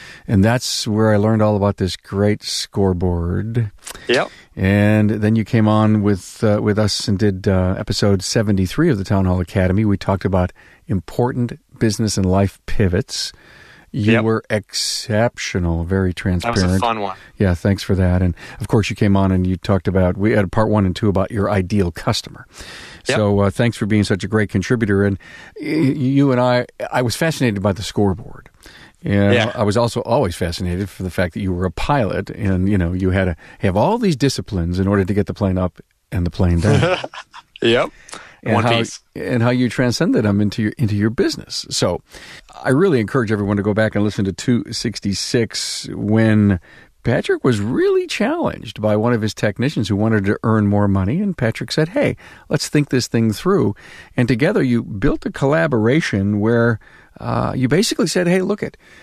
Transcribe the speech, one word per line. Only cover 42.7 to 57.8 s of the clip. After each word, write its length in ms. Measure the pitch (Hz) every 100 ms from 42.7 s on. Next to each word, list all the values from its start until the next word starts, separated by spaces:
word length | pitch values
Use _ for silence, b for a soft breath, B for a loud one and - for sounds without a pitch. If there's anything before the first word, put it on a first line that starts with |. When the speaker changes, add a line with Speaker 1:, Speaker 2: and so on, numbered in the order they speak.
Speaker 1:
really 300 | 135 196 131
encourage 320 | 98 135 107
everyone 240 | 104 101 101
to 60 |
go 100 | 101
back 220 | 104 110
and 100 | 104
listen 220 | 104 104 98
to 80 |
two 360 | 85 - 120 -
sixty-six 1160 | 113 117 - - 95 - 123 110 - - - -
when 720 | 87 104 110 110 107 101 92 B B B _
Patrick 380 | - 135 294 359
was 180 | - 208
really 460 | 208 311 392 381 359
challenged 760 | - 220 339 269 - 110 -
by 140 | 107 107
one 180 | 117
of 80 | 117
his 100 | 107
technicians 560 | - 110 98 127 135 98
who 80 | 101
wanted 300 | 113 110 98
to 120 | -
earn 240 | 117 110 101
more 220 | 104 101
money. 340 | 98 95 165
And 160 | 208 -
Patrick 340 | 113 - 117
said, 180 | - 160
"Hey, 280 | 262 - - B B B
let's 180 | - -
think 220 | 151 143
this 180 | 127 -
thing 240 | 117 113
through." 420 | 104 185 196 110 - B B B
And 140 | - 120
together 340 | 117 160 220
you 200 | 131 117
built 420 | - 101 139 214
a 80 | -
collaboration 1080 | - 139 156 165 113 110 151 - 101 101 104
where, 400 | 110 117 117 110 B B B -
uh, 340 | 117 117 123 135
you 120 | 127
basically 400 | 156